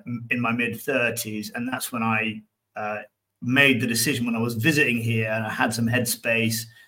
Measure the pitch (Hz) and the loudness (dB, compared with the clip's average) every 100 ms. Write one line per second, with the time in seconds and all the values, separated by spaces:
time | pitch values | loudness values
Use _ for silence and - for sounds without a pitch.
0 | - 117 117 127 120 120 117 107 - 131 | -6 -10 -4 -2 0 0 -2 -4 -2 0
1 | 120 117 110 107 104 120 123 120 - 117 | 0 -2 -6 -6 -8 -8 -6 -6 -6 -4
2 | 113 110 110 107 - _ _ 107 107 104 | 0 0 0 -4 -12 _ _ -10 -6 -8
3 | 107 _ _ - 123 131 139 113 113 113 | -10 _ _ -6 0 6 6 6 2 0
4 | 151 120 120 113 120 110 147 151 127 117 | 0 0 0 0 0 2 2 4 4 2
5 | 113 113 110 110 107 104 127 113 113 120 | 0 0 0 -2 -4 -2 -2 0 0 2
6 | 110 - 120 113 113 113 - - | 0 -2 0 2 2 0 -6 -16